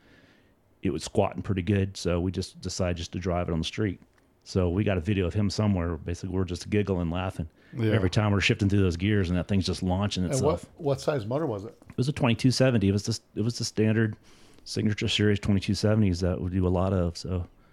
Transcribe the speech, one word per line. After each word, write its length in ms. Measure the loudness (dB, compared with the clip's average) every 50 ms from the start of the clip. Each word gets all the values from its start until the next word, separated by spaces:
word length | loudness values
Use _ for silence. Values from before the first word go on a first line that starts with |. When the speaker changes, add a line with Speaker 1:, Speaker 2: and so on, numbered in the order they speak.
| _ _ -20 -20 _ _ _ _ _ _ _ _ _ _ _ _
Speaker 1:
it 80 | -4 -4
was 120 | -4 -2 -8
squatting 380 | -2 0 0 0 0 -2 -6
pretty 200 | -6 -4 -4 -2
good. 340 | 0 0 0 0 0 -2 -6 -6
So 220 | -2 -2 0 0
we 120 | 0 -2
just 280 | -4 -4 -8 -8 -10 -12
decided 360 | -10 -10 -4 -2 -2 -2 -2 -4
just 140 | -6 -8 -8
to 60 | -6
drive 300 | -4 -2 -2 -2 -2 -2
it 20 |
on 80 | -2 -2
the 60 | -4
street. 340 | -4 -4 -4 -4 -4 -4 -6 -14 _ _ _ _ _ _ _ _
So 260 | -4 0 0 2 2
we 140 | 2 2 0
got 140 | 2 0 0
a 40 |
video 240 | 0 0 0 0 0 0
of 60 | 0
him 160 | 0 0 0
somewhere. 480 | 0 0 0 2 2 2 0 -2 -4 -4
Basically, 320 | -6 -8 -8 -8 -6 -4
we're 160 | -2 -2 -2
just 240 | -2 -4 -8 -6 -2
giggling, 400 | 0 0 2 0 0 -2 0 -2
laughing 380 | -2 -4 -4 -6 -6 -6 -10 -10 _ _ _ -16 -6 -2
Speaker 2:
Yeah. 140 | 0 2
Speaker 1:
every 180 | 2 2 2 2
time 220 | 2 2 2 4
we're 80 | 2 2
shifting 300 | 2 2 2 2 2 2
through 120 | 4 4
those 140 | 4 4 2
gears, 340 | 0 0 2 2 2 2 2
and 80 | 0 -2
that 100 | 0 0
thing's 180 | 0 0 0
just 180 | 0 -2 -2 -2
launching 400 | -2 0 0 0 -2 -2 -2 -2
Speaker 2:
And 100 | -2 0 0
what, 120 | 2 0 0
Speaker 1:
itself. 100 | 0 -6 -14 -18 -6
Speaker 2:
what 240 | -2 -2 -2 -2
size 240 | -2 -2 -2 -2 -4
motor 200 | -4 -4 -4 -2
was 200 | -2 -4 -6 -8
it? 100 | -12 -16 _ -20 -12
Speaker 1:
It 80 | -4 -2
was 100 | -2 -2
a 60 | 0
twenty-two 380 | 0 2 2 2 4 4 2
seventy. 360 | 4 6 4 4 4 4 4 4
It 60 | 2
was 100 | 2 0
the, 160 | -2 -6 -6 -8 _ _
it 60 | -2
was 160 | -2 -2 -2 -4
the 80 | -8
standard 500 | -6 0 2 2 4 4 2 2 0 -2 -6 _ -20 -20 -20 -20 -20 -20 -20 -16
Signature 440 | -8 -6 -2 0 0 0 0 -2 -2
Series 320 | 2 4 4 4 4 2
twenty-two 340 | 2 2 0 2 2 0 -2
seventies 440 | 0 2 2 4 4 4 2 2 2
that 180 | 0 0 0 0
we 100 | -2 -2
do 160 | 0 0 2
a 40 | 2
lot 240 | 2 2 2 2 2
of. 240 | 0 0 0 -2 -6
So 280 | -8 -6 -4 -4 -6 -8 -14 _ _ _